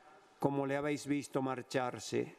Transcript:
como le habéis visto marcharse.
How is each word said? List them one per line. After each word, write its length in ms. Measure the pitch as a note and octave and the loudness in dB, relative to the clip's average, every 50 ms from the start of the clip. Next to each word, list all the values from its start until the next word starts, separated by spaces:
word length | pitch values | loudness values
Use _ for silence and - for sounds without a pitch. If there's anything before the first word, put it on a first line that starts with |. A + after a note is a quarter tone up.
| - - - - - - - - | -20 -20 -20 -20 -20 -20 -6 2
como 260 | - C#3 C#3 C#3 C#3 | 2 2 2 2 0
le 120 | C3+ C#3 | 0 0
habéis 280 | C#3+ C#3+ D3+ D3 C3 - | 0 0 0 -2 -2 0
visto 360 | C#3 D3 C#3+ C3 - - C#3 | 0 -2 -2 -2 -2 -2 0
marcharse. 960 | C3 C3 B2+ B2 A2+ - - C3+ B2+ B2 - A2 - - B2 A#2+ A#2+ D#3+ - | 0 0 -2 -4 -4 0 0 0 0 0 -2 -6 -6 -2 0 0 0 -2 -6